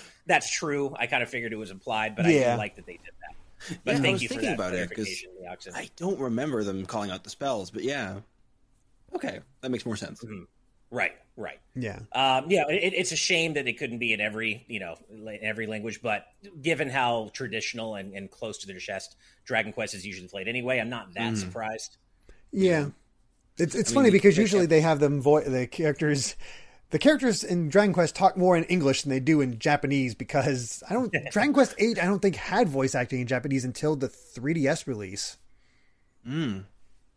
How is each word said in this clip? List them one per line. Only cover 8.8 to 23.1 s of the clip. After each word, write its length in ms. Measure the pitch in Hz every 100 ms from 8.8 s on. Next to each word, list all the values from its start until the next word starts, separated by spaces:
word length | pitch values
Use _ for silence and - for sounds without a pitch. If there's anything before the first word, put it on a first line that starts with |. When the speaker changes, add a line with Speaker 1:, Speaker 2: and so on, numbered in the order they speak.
| _ _ _
Speaker 3:
Okay, 280 | 370 277 - - _
that 80 | 131
makes 160 | 117 117
more 100 | 104
sense. 260 | - -
Speaker 1:
Mm-hmm. 200 | 113 98 87 _ _ _ _
Right, 220 | 117 92 - _ -
right. 220 | 85 65 _ 127
Speaker 2:
Yeah. 260 | 113 98 110
Speaker 1:
Um, 400 | 127 135 131 151
you 80 | 190
know, 60 | 147
it, 260 | 175 190 185
it's 160 | 180
a 40 | 156
shame 380 | - 170 165 147
that 120 | 123
it 120 | 117
couldn't 180 | 135 117
be 160 | 117
in 80 | 107
every, 420 | 107 107 113 104 -
you 120 | 110
know, 160 | 87 80 -
la-, 220 | 110 110 104
every 240 | 110 110 110
language, 380 | 110 110 -
but 240 | 120 104 - _ 202 165
given 260 | 151 147 139
how 440 | 131 120 117 107
traditional 600 | - 123 110 - 117 113 104
and, 180 | 98
and 160 | 98 95
close 300 | - 113 -
to 80 | 98
their 100 | 90
chest 380 | 104 95 - - _ _
Dragon 300 | - 110 107
Quest 220 | 117 107 98
is 100 | 98
usually 220 | 92 90
played 200 | 98 98
anyway, 300 | 123 123 127
I'm 100 | 113
not 240 | 117 95 85
that 180 | 117
Speaker 3:
Mm. 40 | 110
Speaker 1:
surprised. 600 | 90 110 110 110 - _ _ _ - - _
Speaker 2:
Yeah. 180 | 196 185 160
Speaker 3:
Yeah. 80 | 143 - _